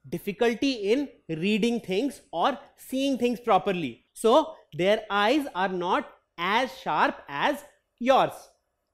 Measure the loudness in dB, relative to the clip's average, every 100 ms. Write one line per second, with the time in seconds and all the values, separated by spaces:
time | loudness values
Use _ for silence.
0 | -10 -8 -8 -2 0 0 -2 -2 0 0
1 | -2 -10 -10 -4 0 2 0 -2 -2 -2
2 | -2 -6 _ -2 -2 -2 -12 _ -8 -2
3 | -2 0 -2 -2 2 2 2 -2 -4 -8
4 | _ -2 4 4 2 -10 _ -2 0 0
5 | 0 0 2 2 -2 -4 -2 -2 0 -2
6 | -2 _ _ -6 0 0 -2 -6 -4 0
7 | 0 0 -10 -2 -2 -2 -10 _ _ -6
8 | 2 4 4 -2 -20 _ _ _ _